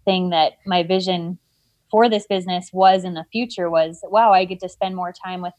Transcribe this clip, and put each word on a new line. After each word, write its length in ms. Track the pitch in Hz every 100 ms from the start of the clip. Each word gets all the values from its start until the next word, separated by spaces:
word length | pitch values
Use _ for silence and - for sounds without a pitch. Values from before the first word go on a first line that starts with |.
thing 260 | - 185 185
that 220 | 165 151 - 196
my 160 | 180
vision 560 | 170 190 185 180 170 180 _ _ _ _ _
for 180 | 214 240
this 180 | 214 -
business 440 | 196 185 180 185
was 320 | 185 190 190
in 100 | 185
the 100 | 165 160
future 400 | 220 247 - 175
was, 300 | 165 160 170
wow, 280 | 170 208 226
I 120 | 190
get 140 | 185 185
to 80 | 185
spend 280 | - 190 185
more 160 | 180
time 280 | 180 190 180
with 140 | 180